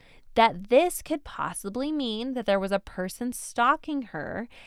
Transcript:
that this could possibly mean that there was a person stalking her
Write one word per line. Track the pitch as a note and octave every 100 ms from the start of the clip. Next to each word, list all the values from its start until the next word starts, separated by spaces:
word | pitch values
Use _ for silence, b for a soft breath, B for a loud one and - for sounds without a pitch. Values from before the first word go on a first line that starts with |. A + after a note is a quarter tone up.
| b b b -
that | A3+ F3 G3+
this | B3 B3+ -
could | - D4 -
possibly | - C#3+ F3 G3+ A3 C#4+
mean | D4+ B3 G#3+ B3+
that | B3+ G#3
there | G3
was | F#3+
a | G3
person | - - F#3 - B3
stalking | A#3+ - - A#3+ D4+ - C#4+
her | A3+ D#3 C#3 F#3 A#3+ B